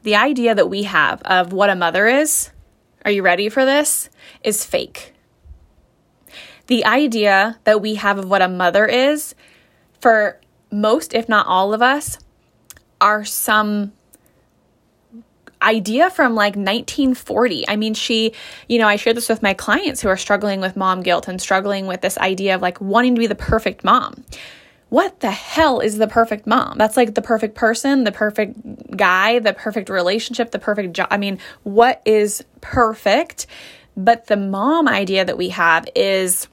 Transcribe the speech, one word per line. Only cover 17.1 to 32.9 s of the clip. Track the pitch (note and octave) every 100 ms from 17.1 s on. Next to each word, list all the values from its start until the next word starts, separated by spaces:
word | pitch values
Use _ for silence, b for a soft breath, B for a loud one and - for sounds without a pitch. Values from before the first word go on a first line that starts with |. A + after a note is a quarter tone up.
| B3
forty. | - - B3 D#3+ -
I | G#3+
mean, | A3 A3
she, | - A3+ A3 A3 B B -
you | A#3
know, | G#3+
I | G#3
share | - A3+
this | A3+
with | A3+
my | G3+ G3
clients | - B3+ G4+ -
who | G#3
are | F#3+
struggling | - G3+ G#3 G3
with | F#3 F#3+
mom | F#3+ F#3
guilt | F3+ E3+ -
and | F#3
struggling | - F#3+ G3+ G3 F#3+
with | F#3
this | F#3 -
idea | F#3+ F#3+ G3
of, | F#3
like, | F#3 F3
wanting | G3 G#3+ B3 A#3+
to |
be | A#3
the |
perfect | G3+ - A3 G#3 -
mom. | - A#3+ - - - B B B B B _
What | B3 G4 -
the | A#3
hell | G3+ - - D#4+ B3
is | G#3+ G#3+
the | G#3+
perfect | A#3 A3+ G#3 -
mom? | A#3+ - -
That's, | G#3+ A#3
like, | A#3 G#3+
the |
perfect | G#3+ A3 G#3+ A3
person, | A3+ A#3 C#4 C#4
the | A3
perfect | G3+ G#3+ G#3 G3+ - - - - G3
guy, | F#3+ F#3 G#3 A#3+
the | G#3+
perfect | G3 A3 G#3+ F#3+
relationship, | G3 F3 G#3+ - B3+ A#3
the | G3
perfect | - G#3 F#3
job. | E3+ -
I | G3+
mean, | G3+ F#3+ B B
what | G#3+ G3+ A#3+ B3+ G#3+
is | G#3+ G#3 - - _
perfect? | - C4 A3+